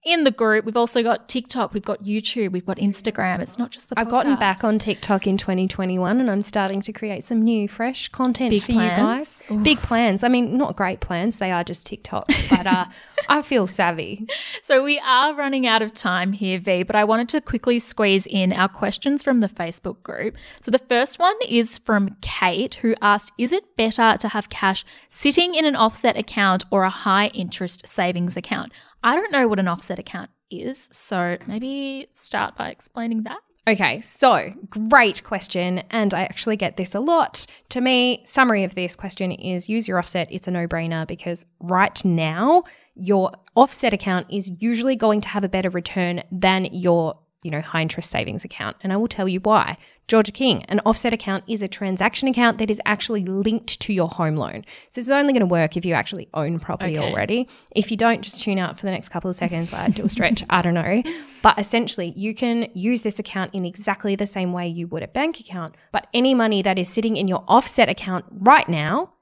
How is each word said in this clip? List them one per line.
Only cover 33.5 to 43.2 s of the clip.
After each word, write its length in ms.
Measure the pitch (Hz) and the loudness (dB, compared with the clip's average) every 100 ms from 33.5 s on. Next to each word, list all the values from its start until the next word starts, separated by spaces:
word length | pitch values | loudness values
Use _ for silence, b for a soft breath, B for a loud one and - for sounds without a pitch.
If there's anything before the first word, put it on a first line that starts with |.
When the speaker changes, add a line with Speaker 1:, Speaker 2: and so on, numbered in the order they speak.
| _ - | _ -2
Speaker 2:
Okay, 320 | 208 170 120 | 2 0 -2
so 520 | - - 262 185 90 196 - | -8 2 4 4 0 -10 -12
great 540 | 214 220 269 226 - | -6 6 8 6 2
question, 600 | - 196 - 185 180 180 - | -6 -6 -4 -2 -2 -2 -4
and 220 | 233 202 | 0 0
I 100 | 180 | 0
actually 340 | 190 - - 214 | -4 -4 -4 -2
get 200 | 180 - | -2 -4
this 160 | 185 | -6
a 60 | 202 | -2
lot. 480 | 277 339 285 - - B _ | 2 2 2 -2 -10 B _
To 120 | 254 | -2
me, 420 | 254 254 247 247 | 2 4 4 0
summary 400 | - - 254 214 | -4 2 4 4
of 100 | 190 | 0
this 220 | 190 180 - | -4 -6 -6
question 340 | 196 185 185 | -10 -6 -4
is 380 | 175 - 180 180 | -4 -4 -6 -2
use 180 | 220 220 | -4 0
your 120 | 185 | -2
offset. 280 | 175 185 165 | -2 -4 -4
It's 180 | 180 - | -6 -4
a 20 | |
no-brainer 560 | 180 170 165 165 165 160 | -4 -2 -4 -4 -4 -6
because 380 | 175 - 170 - _ | -8 -8 -10 -12 _
right 440 | 170 185 196 - | -2 2 2 2
now 600 | 190 170 160 160 240 349 349 B B - | 0 2 0 0 4 4 4 B B -12
your 340 | 185 202 | 0 2